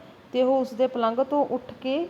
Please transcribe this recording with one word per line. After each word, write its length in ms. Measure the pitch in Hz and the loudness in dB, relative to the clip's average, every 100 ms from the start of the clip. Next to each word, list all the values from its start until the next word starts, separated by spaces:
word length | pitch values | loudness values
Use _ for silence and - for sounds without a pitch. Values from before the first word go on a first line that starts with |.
| - - - | -18 -20 -4
ਤੇ 120 | 247 | 0
ਉਹ 160 | 254 269 | 2 2
ਉਸ 140 | 254 | 0
ਦੇ 140 | 226 254 | 0 0
ਪਲੰਗ 320 | 254 226 233 | 2 0 0
ਤੋਂ 220 | 269 294 285 | 0 0 0
ਉੱਠ 280 | 254 - - | -2 -6 -8
ਕੇ 260 | 262 277 339 | -4 -2 -4